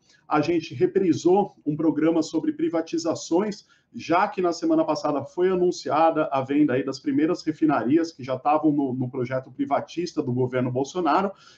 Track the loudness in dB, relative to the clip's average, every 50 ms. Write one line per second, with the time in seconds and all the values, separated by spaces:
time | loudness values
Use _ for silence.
0 | _ _ _ _ _ -2 0 0 2 2 0 -2 -2 -4 -4 0 0 2 2 2
1 | 2 2 2 2 4 4 4 4 2 0 -4 _ -4 -4 -2 0 0 0 2 2
2 | 2 2 2 2 0 -2 -2 -4 -2 -2 -2 -2 -2 -2 -2 -2 -4 -2 -4 -4
3 | -2 -4 -6 -6 -4 -2 0 0 0 0 -4 -10 -14 _ _ _ _ _ -16 -10
4 | -2 0 2 2 2 0 -2 -2 -2 -2 -2 0 0 2 2 2 2 0 -2 -2
5 | -2 -2 -2 -2 -4 -6 -2 0 0 2 2 2 2 0 0 -2 -4 -2 2 4
6 | 4 4 4 2 0 0 0 -2 -2 0 2 2 2 2 2 0 -2 -4 -6 -6
7 | -4 -2 0 2 2 0 0 -2 -4 -6 -2 0 2 2 2 2 2 2 2 2
8 | 2 0 -6 -10 -8 -6 -6 -2 0 0 2 2 2 2 2 2 0 -2 -2 -4
9 | -4 -4 -4 -4 -4 -4 -4 -6 -6 -6 -6 -6 -4 -2 -2 -2 -2 -4 -6 -6
10 | -6 -6 -4 -4 -2 -2 0 0 0 0 0 -2 -2 -2 -2 -2 -4 -4 -4 -2
11 | 0 2 2 2 0 -2 -4 _ -20 -20 -20